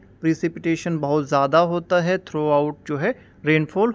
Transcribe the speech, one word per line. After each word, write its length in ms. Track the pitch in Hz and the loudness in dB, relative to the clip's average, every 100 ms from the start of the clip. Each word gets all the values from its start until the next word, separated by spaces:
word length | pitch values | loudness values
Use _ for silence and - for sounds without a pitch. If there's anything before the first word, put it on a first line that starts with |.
| - - | -10 -4
प्रेसिपिटेशन 760 | 160 156 170 165 170 160 180 160 | -2 0 -4 -4 -4 -2 -2 -4
बहुत 300 | 143 151 139 | 0 0 2
ज़्यादा 320 | 143 139 160 | 2 4 4
होता 420 | 170 175 170 175 | 2 -2 0 0
है, 180 | 170 185 | 0 -2
throughout 680 | - 151 151 147 151 147 - | -4 -4 0 2 0 -6 -8
जो 100 | 143 | -4
है 220 | 190 254 - - 147 | -4 -6 -14 -6 0
रेनफॉल 480 | 156 151 185 233 | 2 0 0 0